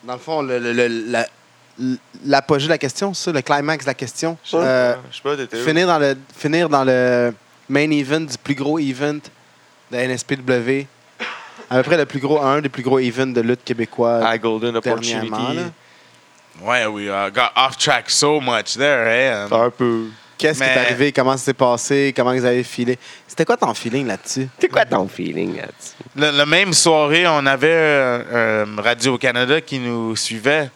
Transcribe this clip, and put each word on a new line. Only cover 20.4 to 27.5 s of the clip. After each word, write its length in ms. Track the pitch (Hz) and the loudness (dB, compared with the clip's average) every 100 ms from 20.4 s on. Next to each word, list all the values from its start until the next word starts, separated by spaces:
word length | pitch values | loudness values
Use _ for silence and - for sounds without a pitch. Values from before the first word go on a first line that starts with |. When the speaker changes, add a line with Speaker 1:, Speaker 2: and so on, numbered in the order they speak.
| 156 131 | -2 2
Speaker 1:
qui 60 | |
est 100 | 131 | 2
Speaker 3:
mais 60 | 131 | 2
Speaker 1:
arrivé ? 320 | 123 117 143 | 2 2 2
Comment 240 | 139 131 135 | 2 2 2
ça 80 | |
s'est 80 | - | -2
passé ? 580 | 127 127 120 - 139 139 127 | 2 2 2 2 2 2 2
Comment 180 | 123 | 2
vous 100 | 127 | 2
avez 200 | 123 123 | 2 0
filé ? 340 | 120 - 120 127 - - _ | -2 -4 -2 -2 -6 -20 _
C'était 160 | - | -4
quoi 120 | 160 240 | 0 2
ton 140 | 147 | 2
feeling 320 | 110 120 127 127 | -2 -4 -2 -2
là-dessus ? 420 | 98 - 131 131 - | -6 -6 -6 -6 -2
Speaker 4:
C'est 100 | 359 | 0
quoi 160 | - 214 | 2 0
ton 200 | - 190 | 0 -2
feeling 500 | - 82 80 92 - | -6 -6 -4 -4 -6
là-dessus ? 360 | - - - - - 135 | -12 -16 -20 -18 -16 -2
Speaker 3:
Le, 140 | 151 143 | 0 2
la 100 | 147 | 4
même 260 | 170 196 | 4 4
soirée, 540 | 156 170 156 147 160 175 | 2 4 4 4 4 4
on 160 | 151 | 4
avait, 220 | 139 | 2